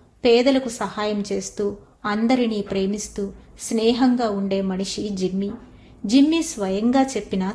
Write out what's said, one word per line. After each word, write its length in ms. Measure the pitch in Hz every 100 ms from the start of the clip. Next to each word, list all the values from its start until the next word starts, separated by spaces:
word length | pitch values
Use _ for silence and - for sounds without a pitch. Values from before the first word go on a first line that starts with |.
| _ _ 247
పేదలకు 440 | 233 254 262 254
సహాయం 540 | 226 202 214 214 208 202
చేస్తూ, 460 | 196 190 - 202 202 - _ 208
అందరినీ 560 | 208 226 254 233 208
ప్రేమిస్తూ, 680 | 196 196 190 208 - - 196 - - -
స్నేహంగా 720 | - 226 220 240 254 240 226
ఉండే 320 | 202 196 196
మనిషి 480 | 190 190 196 - 208
జిమ్మీ. 420 | 190 185 190 202 226 - - - - 202
జిమ్మీ 380 | 262 294 330
స్వయంగా 580 | - 226 190 190 240 269
చెప్పిన 500 | 254 214 - 190 185